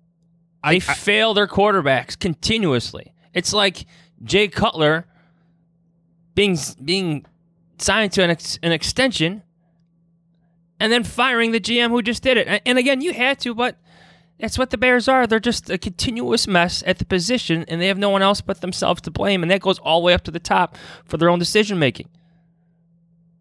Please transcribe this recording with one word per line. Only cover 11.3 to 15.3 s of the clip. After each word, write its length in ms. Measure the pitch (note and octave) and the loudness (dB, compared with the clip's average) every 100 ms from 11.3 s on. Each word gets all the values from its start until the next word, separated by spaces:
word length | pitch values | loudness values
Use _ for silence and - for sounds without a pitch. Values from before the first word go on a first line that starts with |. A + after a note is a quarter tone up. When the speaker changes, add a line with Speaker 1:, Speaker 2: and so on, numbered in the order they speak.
| A#3+ A#3 | 2 0
Speaker 2:
the 100 | A3+ | 0
G 180 | F#3+ A#3+ | 0 0
M 100 | A#3+ | 2
who 100 | A#3+ | 0
just 220 | G#3+ A#3 | 0 -2
did 140 | C4 B3 | 2 2
it. 100 | - | 2
And, 160 | G3+ | -2
and 140 | - B3+ | 0 2
again, 220 | B3+ C4+ | 2 0
you 120 | D#4 | -2
had 260 | A#3 B3+ C4+ | -2 -2 -2
to, 140 | B3 | -4
but 220 | A3 B3 - _ - - _ _ - | -4 -4 -4 _ -20 -20 _ _ -10
that's 180 | A3+ - | -8 -4
what 140 | B3+ | -4
the 80 | B3 | 0
Bears 300 | B3+ B3 A3+ | 2 2 4
are. 180 | C4 | 2
They're 140 | A#3+ | 4